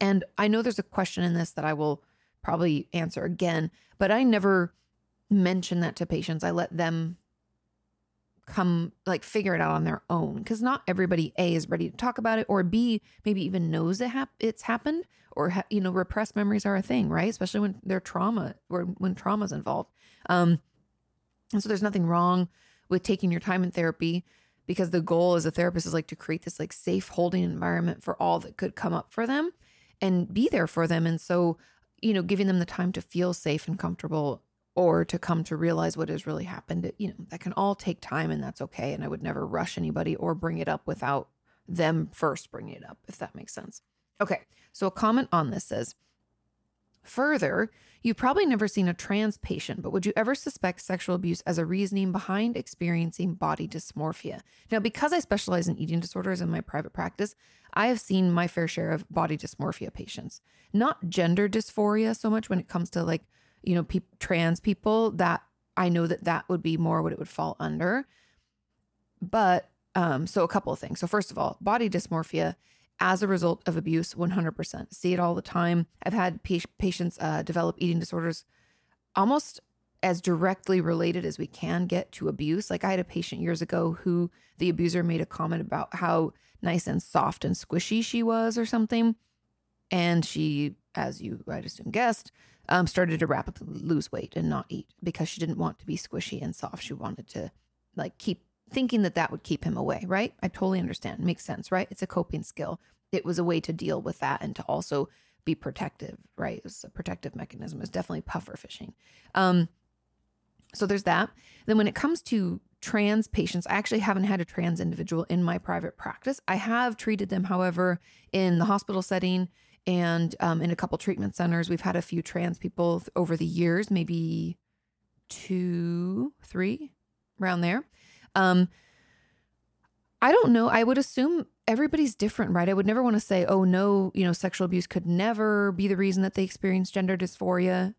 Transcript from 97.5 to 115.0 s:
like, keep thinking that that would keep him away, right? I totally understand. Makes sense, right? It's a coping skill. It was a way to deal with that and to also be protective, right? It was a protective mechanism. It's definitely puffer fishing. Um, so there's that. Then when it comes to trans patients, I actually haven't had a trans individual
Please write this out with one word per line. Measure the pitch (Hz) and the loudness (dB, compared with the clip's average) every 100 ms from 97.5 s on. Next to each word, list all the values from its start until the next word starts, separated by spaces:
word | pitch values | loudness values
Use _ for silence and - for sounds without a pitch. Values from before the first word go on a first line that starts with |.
| _ _ _ _ - | _ _ _ _ -8
like, | 185 - | -8 -6
keep | - 175 _ _ - | -6 -6 _ _ -8
thinking | 269 254 233 | -2 0 2
that | 190 - | 0 0
that | 160 | -4
would | - | -4
keep | - 151 | -4 -4
him | 170 143 | -2 -4
away, | 135 - 185 | -4 -4 -2
right? | 190 233 - | -2 -2 -4
I | 185 | -6
totally | - 190 190 | -2 0 0
understand. | 175 - - - | -2 -6 -8 -2
Makes | 175 170 | -2 -2
sense, | - - - | -4 -8 -2
right? | 185 - | -2 -2
It's | 190 | -6
a | 190 | -4
coping | - 170 156 | -2 -4 -6
skill. | - - 151 170 _ _ - | -8 -8 -8 -8 _ _ -4
It | 190 | -4
was | - 175 | -2 0
a | |
way | 175 165 | 0 0
to | - | -2
deal | 160 147 151 | -6 -2 -4
with | - - | -4 -4
that | 139 139 | -4 -4
and | 147 | -6
to | - | -8
also | - 143 - 143 139 _ _ _ | -4 -4 -2 -2 -2 _ _ _
be | - 160 | -4 -4
protective, | - - 196 - - - _ - | -4 -8 -8 -8 -16 -16 _ -8
right? | - - | -6 -6
It | |
was | - - | -12 -16
a | - | -16
protective | - 175 175 - | -10 -10 -8 -10
mechanism. | - - - - 160 | -12 -14 -12 -12 -10
It's | - | -8
definitely | 175 175 160 | -6 -6 -8
puffer | - 160 - - | -8 -8 -10 -16
fishing. | - - - - _ _ _ | -16 -18 -18 -20 _ _ _
Um, | - 185 180 165 _ _ _ _ _ _ _ _ _ _ | 2 6 6 4 _ _ _ _ _ _ _ _ _ _
so | - 196 | -4 0
there's | 196 | 0
that. | 196 170 214 - - - - | 2 2 0 -6 -20 -10 2
Then | 214 | 4
when | 208 | 4
it | - | 2
comes | 285 330 | 0 -2
to | - 226 185 180 _ - | -2 0 0 -4 _ -16
trans | - 214 208 214 214 | -4 2 4 2 0
patients, | - 170 180 - | 0 0 -2 -2
I | |
actually | 190 208 220 | -2 0 0
haven't | 202 190 | 2 2
had | 196 190 | 2 0
a | |
trans | 165 - 170 165 | -2 -2 -2 0
individual | 170 170 | -2 -4